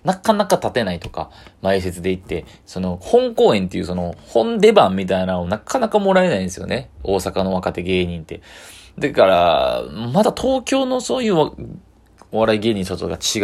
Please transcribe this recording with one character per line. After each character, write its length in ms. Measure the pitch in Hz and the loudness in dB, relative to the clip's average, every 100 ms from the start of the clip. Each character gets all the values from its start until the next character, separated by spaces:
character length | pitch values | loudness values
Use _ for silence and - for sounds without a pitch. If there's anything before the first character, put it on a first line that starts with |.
な 120 | - - | -4 -2
か 180 | - | 0
な 120 | 208 196 | 0 2
か 120 | 175 | 0
立 160 | 110 | 0
て 100 | 127 | -2
な 100 | 98 | -2
い 60 | 90 | -4
と 100 | - | -8
か、 200 | - 78 - - _ | -10 -10 -12 -20 _
前 180 | 95 98 | 0 0
説 220 | 90 87 | -2 -6
で 80 | 90 | -4
行 100 | 90 | -4
っ 20 | |
て、 220 | - 85 - - - | -6 -10 -10 -20 -14
そ 160 | 92 | -8
の、 160 | 92 87 | -6 -6
本 340 | - 240 254 | 0 2 2
公 220 | 226 220 107 | 2 2 2
演 120 | 92 | 0
っ 20 | |
て 80 | 95 | -6
い 40 | |
う 40 | 87 | -6
そ 100 | 90 | -4
の、 200 | 87 - - | -6 -8 -4
本 320 | - 226 226 | 0 0 4
出 140 | 214 | 6
番 200 | 196 104 95 | 6 4 2
み 80 | 92 | -2
た 160 | 92 | -2
い 40 | 92 | 0
な 80 | |
の 100 | 90 | -2
を 40 | 87 | -4
な 120 | 104 | -6
か 200 | - 262 | -4 -2
な 80 | 226 | 0
か 120 | 208 | 0
も 140 | 196 | 2
ら 120 | 185 180 | 2 2
え 20 | |
な 80 | 104 | 0
い 40 | |
ん 20 | |
で 80 | 92 | -4
す 100 | 95 | -6
よ 60 | 90 | -6
ね。 240 | 117 - - | -6 -8 -10
大 140 | 95 98 | -4 -2
阪 260 | 92 98 | -2 -2
の 100 | 95 | -2
若 180 | 92 92 | -2 -4
手 100 | 82 | -4
芸 260 | 87 92 87 | -2 -2 -2
人 160 | 85 | -6
っ 20 | 78 | -12
て。 160 | - - - - - - - | -16 -18 -20 -20 -20 -20 -6
だ 120 | 143 | -2
か 140 | 127 95 | 4 6
ら、 580 | 87 87 73 65 60 60 107 120 | 6 4 4 2 -2 -6 -8 -2
ま 120 | 160 | 2
だ 100 | 240 - | 2 2
東 280 | 254 262 | 0 -2
京 220 | - 269 262 | 0 -2 0
の 140 | 254 | -2
そ 200 | - 254 | -2 -2
う 40 | |
い 60 | 220 | 2
う 60 | 165 151 - 117 - - _ _ - - | 2 0 -2 -14 -16 -20 _ _ -20 -6
お 80 | 110 | 0
笑 160 | 113 107 | 2 2
い 40 | |
芸 140 | 110 | 0
人 100 | 104 | -2
さ 120 | 92 90 | -4 -6
ん 20 | |
と 100 | 87 | -6
か 60 | |
違 260 | 87 - 110 | -6 -4 0